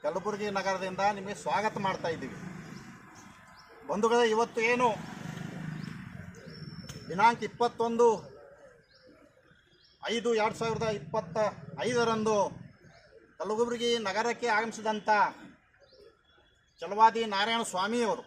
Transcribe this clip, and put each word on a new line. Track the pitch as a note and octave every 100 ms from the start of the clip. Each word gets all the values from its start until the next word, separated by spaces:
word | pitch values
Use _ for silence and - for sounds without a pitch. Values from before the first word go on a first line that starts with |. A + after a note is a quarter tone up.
ಕಲಬುರಗಿ | D3 F3 F#3+ G3+ G#3 G3
ನಗರದಿಂದ | F#3+ F#3+ F#3+ F#3 G3 G3+
ನಿಮಗೆ | G3 F#3+
ಸ್ವಾಗತ | - F3 G#3+ A3+ G3
ಮಾಡ್ತಾ | F#3 F3 D#3
ಇದ್ದೀವಿ. | C3 - - - - - - - - - - - - - - - -
ಬಂಧುಗಳೇ, | F3+ A3+ A#3+ A#3 A3
ಇವತ್ತು | A#3 - A3+
ಏನು | B3 B3 F#3+ D#3+ - - - - - - - - - - - - - - - - - - - -
ದಿನಾಂಕ | E3+ A3+ A#3 G#3+
ಇಪ್ಪತ್ತೊಂದು | - A#3 - A#3 A#3 A#3+ G3+ - - - - - - _ _ - - - _ _ - _ _ _ _
ಐದು | - A3+ A#3 A3+
ಎರಡು | G#3+ -
ಸಾವಿರದ | A3+ A3 A3 G#3
ಇಪ್ಪತ್ತ | - A3 - A3 G#3+ - - - F3+
ಐದರಂದು | B3 A#3 A3+ G#3+ G#3 E3+ - - - - - - - - _
ಕಲಬುರಗಿ | F3+ G#3+ A#3+ A#3 A#3+ A#3 G3+
ನಗರಕ್ಕೆ | G3 A#3 A#3 A#3+ G#3+
ಆಗಮಿಸಿದಂಥ | A3+ G#3+ G#3+ G#3+ - G#3+ F3 - - - _ _ _ - - _ _ _ _ _ _ _
ಚಲವಾದಿ | E3 G3+ A3+ A3 A3+
ನಾರಾಯಣ | G3 G#3+ A#3 A3+
ಸ್ವಾಮಿಯವರು | F3+ G3 A#3+ A3+ E3+